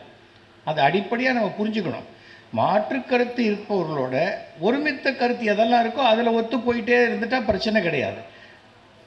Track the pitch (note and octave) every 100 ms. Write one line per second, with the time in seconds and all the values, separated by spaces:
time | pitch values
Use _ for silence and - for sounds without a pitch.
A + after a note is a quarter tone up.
0 | - - - - - - - D3+ C#3+ F#3+
1 | G3+ A#3 C4 B3 F#3+ G3+ G#3+ G#3+ D#3+ -
2 | - - - - - A2+ D3+ G3 - C4
3 | - B3 A#3+ - A3 G3+ - G3+ D#3 D3
4 | B2+ C3 F#3 G#3+ - - F#3+ C#4 D4 C4+
5 | C#4 C4 B3 A#3+ A3 G3+ A#3 A#3+ A3+ B3+
6 | B3 A3 A#3 A3+ A3+ B3+ A#3+ A#3+ G#3+ A#3+
7 | A#3 G3+ A3+ C4 A3 F#3+ A3 G#3+ E3+ C#3+
8 | G2 F#2+ - - - - - - - -